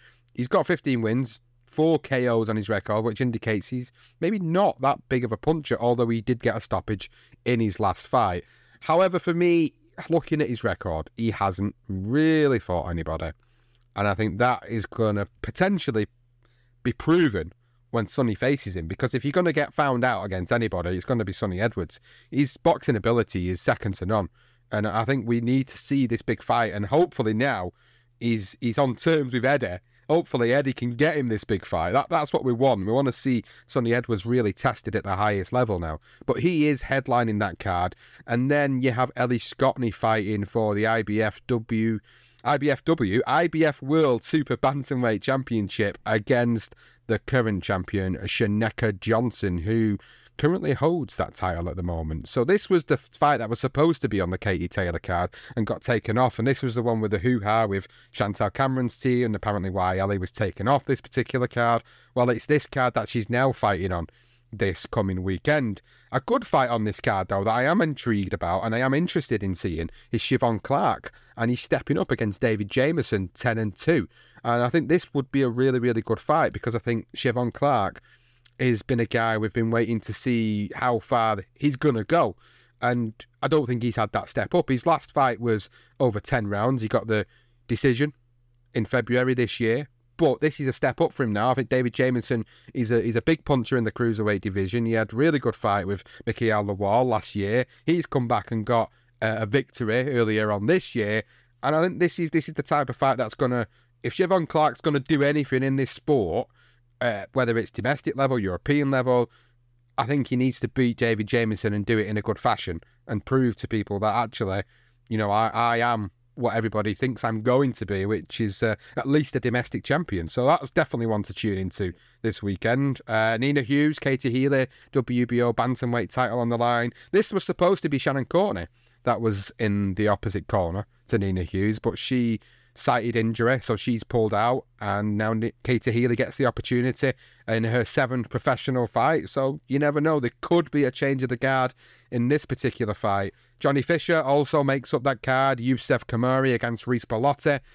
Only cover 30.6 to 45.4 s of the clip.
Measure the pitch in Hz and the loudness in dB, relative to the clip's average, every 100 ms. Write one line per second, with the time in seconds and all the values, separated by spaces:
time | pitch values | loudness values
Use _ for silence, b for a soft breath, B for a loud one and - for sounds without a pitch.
30.6 | 135 123 120 120 147 151 123 107 - 120 | 0 -2 -4 0 0 2 -2 -2 -2 -4
31.6 | - 85 90 120 - 156 147 170 131 117 | -2 -2 0 0 0 -2 0 -2 0 2
32.6 | 135 110 95 120 135 - 135 123 B B | 2 2 0 0 0 -2 -2 -2 B B
33.6 | - 139 117 120 120 110 117 123 107 - | -6 -2 0 0 0 -4 0 0 0 0
34.6 | 135 110 - 104 98 92 104 101 90 123 | -2 -4 -4 -4 -2 0 0 0 0 0
35.6 | 120 92 82 78 B B - - 160 170 | 0 0 -4 -8 B B -4 0 2 2
36.6 | 151 139 - 139 131 123 117 104 101 82 | 2 0 -2 -4 0 2 2 0 -2 -4
37.6 | 104 90 90 B B B - 120 131 147 | -4 -2 -2 B B B -4 -2 2 2
38.6 | 143 131 131 120 127 - 123 120 - - | 2 2 0 0 -2 0 0 0 -2 0
39.6 | 131 131 117 95 113 110 101 107 101 117 | 0 2 -2 0 0 2 0 -2 -2 0
40.6 | 110 104 110 113 104 104 110 - - 120 | 0 2 2 0 0 0 0 -2 -4 -4
41.6 | 113 113 110 107 b b b b 120 143 | -2 -2 0 -4 b b b b -2 0
42.6 | 143 131 - 165 107 107 123 143 170 156 | 0 0 0 0 2 2 2 2 2 2
43.6 | 156 139 135 156 151 120 - 160 139 127 | 2 0 0 2 4 2 0 0 0 0
44.6 | 135 139 127 131 120 107 - 135 | 0 0 -2 -2 0 0 0 -2